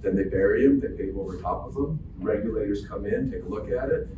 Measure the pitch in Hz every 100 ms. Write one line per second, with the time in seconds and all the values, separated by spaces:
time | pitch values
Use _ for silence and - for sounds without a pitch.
0 | 98 98 95 95 101 110 139 139 - -
1 | 95 95 95 - - - - 139 151 156
2 | - - 98 - - 107 101 101 - 98
3 | 101 127 - 110 - 104 101 98 - -
4 | -